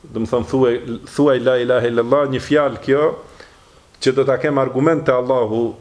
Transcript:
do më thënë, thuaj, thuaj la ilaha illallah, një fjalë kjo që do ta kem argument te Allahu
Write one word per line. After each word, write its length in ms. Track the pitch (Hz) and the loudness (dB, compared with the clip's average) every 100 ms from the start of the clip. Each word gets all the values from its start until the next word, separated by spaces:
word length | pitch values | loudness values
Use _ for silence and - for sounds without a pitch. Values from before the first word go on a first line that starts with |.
| - | -10
do 100 | 113 | -6
më 80 | 113 | -2
thënë, 180 | 123 117 | -2 -2
thuaj, 220 | 135 127 120 123 117 - - | 0 2 0 -6 -12 -8 0
thuaj 220 | 143 127 | 2 2
la 140 | 120 127 | 2 0
ilaha 260 | 123 123 120 | 2 0 2
illallah, 360 | 117 117 143 139 | 0 2 0 0
një 100 | 127 | -4
fjalë 380 | - 147 143 107 | 0 0 0 -4
kjo 200 | - 135 156 - - - - - _ _ _ _ | -2 0 0 -4 -18 -20 -20 -20 _ _ _ _
që 100 | 143 131 | 0 0
do 80 | 135 | 0
ta 100 | 127 | 0
kem 180 | 151 139 | 0 0
argument 460 | 131 131 156 160 147 | 0 2 2 2 2
te 80 | 127 | 0
Allahu 480 | 123 131 110 113 117 104 | 0 0 0 -2 -2 -6